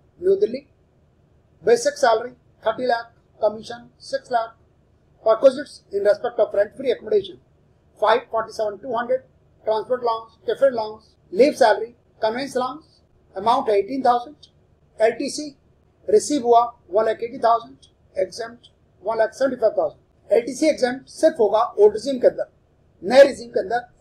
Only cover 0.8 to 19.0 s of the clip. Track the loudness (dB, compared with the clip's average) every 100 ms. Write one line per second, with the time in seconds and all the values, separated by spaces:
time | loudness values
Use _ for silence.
0.8 | _ _ _ _ _ _ _ _ 0 0
1.8 | 0 0 0 0 -2 -14 _ _ -6 -4
2.8 | -4 -4 -6 _ _ _ -2 -2 -10 -18
3.8 | -20 _ -10 -10 -4 -4 -4 -10 _ _
4.8 | _ _ _ _ 0 4 4 2 -4 -18
5.8 | _ -2 0 0 -2 -2 -2 0 -2 -4
6.8 | -4 -4 -2 -2 -2 -10 _ _ _ _
7.8 | _ _ 2 2 0 -6 -6 -6 -6 -8
8.8 | -8 -6 -4 -4 -6 _ _ _ -4 -4
9.8 | -2 -4 -2 -4 -8 _ -8 0 2 2
10.8 | -6 -10 _ _ _ 2 2 4 2 2
11.8 | -2 -12 _ _ -4 -4 -6 -6 -6 -8
12.8 | -18 _ _ _ _ -6 -2 0 0 0
13.8 | 0 0 0 0 -2 -16 -20 _ _ _
14.8 | _ 0 0 0 -6 -8 -12 -16 _ _
15.8 | _ _ 0 2 2 -2 4 4 4 -2
16.8 | _ -2 0 -2 -8 -2 0 0 -2 -20
17.8 | _ _ _ -8 -6 -8 -14 -16 _ _
18.8 | _ _